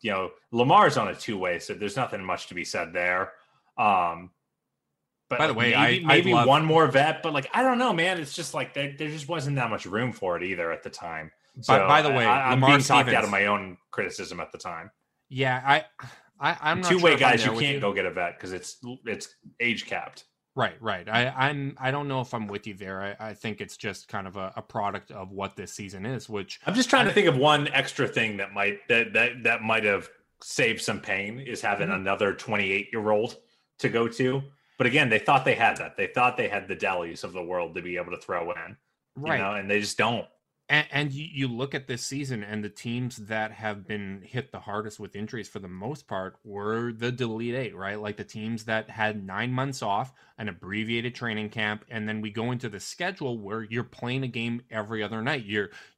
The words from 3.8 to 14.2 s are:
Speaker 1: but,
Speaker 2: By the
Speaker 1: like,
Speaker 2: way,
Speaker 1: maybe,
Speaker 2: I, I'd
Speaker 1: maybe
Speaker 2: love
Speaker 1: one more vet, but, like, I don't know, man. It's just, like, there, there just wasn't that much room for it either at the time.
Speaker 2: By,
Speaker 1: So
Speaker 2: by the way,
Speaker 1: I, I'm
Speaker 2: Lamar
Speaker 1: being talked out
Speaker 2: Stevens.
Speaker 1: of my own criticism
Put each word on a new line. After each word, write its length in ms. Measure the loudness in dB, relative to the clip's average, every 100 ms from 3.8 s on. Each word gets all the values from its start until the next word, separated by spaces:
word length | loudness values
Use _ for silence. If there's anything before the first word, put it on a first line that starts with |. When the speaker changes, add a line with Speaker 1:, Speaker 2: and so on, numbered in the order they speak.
| 4 4 2 -4 -12 _ _ _ _ _ _ _ _ _ -6
Speaker 1:
but, 100 | 0
Speaker 2:
By 80 | 2
the 40 |
Speaker 1:
like, 40 | 4
Speaker 2:
way, 60 | 4
Speaker 1:
maybe, 60 | 6
Speaker 2:
I, 100 | 4
I'd 160 | 4 6
Speaker 1:
maybe 260 | 6 6
Speaker 2:
love 120 | 6 8
Speaker 1:
one 180 | 6
more 220 | 6 6 8
vet, 360 | 6 4 2
but, 100 | -2
like, 160 | -2 -2
I 100 | 2
don't 160 | 2 4
know, 140 | 2
man. 260 | 2 0 0
It's 120 | -6
just, 200 | -8 -6
like, 200 | -6 -6
there, 200 | -4 -6 -4
there 120 | -6
just 200 | -6 -6
wasn't 280 | -4 -2 0
that 140 | 0
much 140 | -2
room 280 | -2 -2 -2
for 240 | -2 -2 -2
it 60 |
either 260 | -2 -2 -2
at 100 | -4
the 80 | -8
time. 400 | -12 -10 -10 -12 _ _ -6
Speaker 2:
By, 60 |
Speaker 1:
So 260 | 4 6 8
Speaker 2:
by 140 | 6
the 80 | 6
way, 140 | 4 4
Speaker 1:
I, 260 | 4 4
I'm 80 | 6
Speaker 2:
Lamar 100 | 8
Speaker 1:
being 100 | 8
talked 280 | 8 6 6
out 40 |
Speaker 2:
Stevens. 120 | 2
Speaker 1:
of 60 | 4
my 160 | 2 4
own 300 | 2 -2 -14 -10
criticism 500 | -6 -4 -6